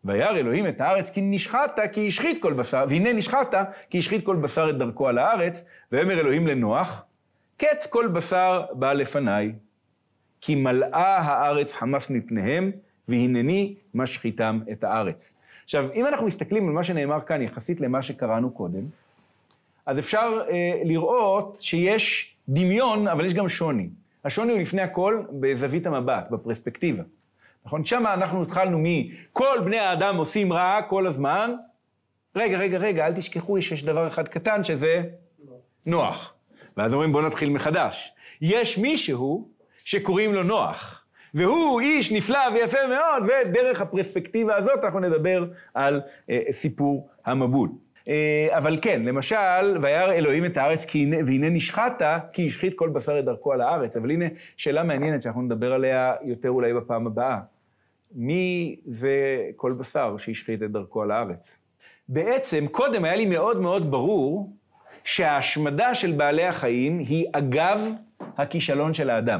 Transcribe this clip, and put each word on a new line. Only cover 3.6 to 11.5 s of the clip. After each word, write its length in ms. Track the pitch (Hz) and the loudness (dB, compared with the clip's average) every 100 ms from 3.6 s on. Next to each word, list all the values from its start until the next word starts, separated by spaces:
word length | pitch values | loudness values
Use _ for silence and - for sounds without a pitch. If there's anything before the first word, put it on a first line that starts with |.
| 196 - - | -2 -6 -6
כי 80 | 185 | -4
השחית 280 | 165 190 175 | 0 -2 0
כל 100 | 151 | -2
בשר 340 | 131 165 156 | 0 0 0
את 80 | 139 | 0
דרכו 300 | 120 - 135 | -4 -2 0
על 100 | 120 | 2
הארץ. 480 | 160 220 175 175 - - _ | 2 2 0 -4 -18 -20 _
ויאמר 280 | 127 180 180 | 0 2 2
אלוהים 280 | 151 147 165 | 2 2 2
לנוח, 580 | 135 110 123 180 - - _ _ _ _ _ | 2 2 0 -2 -6 -18 _ _ _ _ _
קץ 300 | 302 294 - | 0 0 0
כל 200 | 233 233 | 0 2
בשר 580 | 170 - 185 185 185 - | 0 0 2 4 2 -2
בא 220 | 131 135 | -2 0
לפניי, 600 | 139 135 147 127 101 104 110 _ _ _ _ _ _ _ _ | 0 0 0 0 0 -2 -6 _ _ _ _ _ _ _ _
כי 140 | - 147 | -2 0
מלאה 640 | 131 127 139 160 185 190 | 2 2 2 2 2 2
הארץ 580 | 151 139 143 | 2 2 2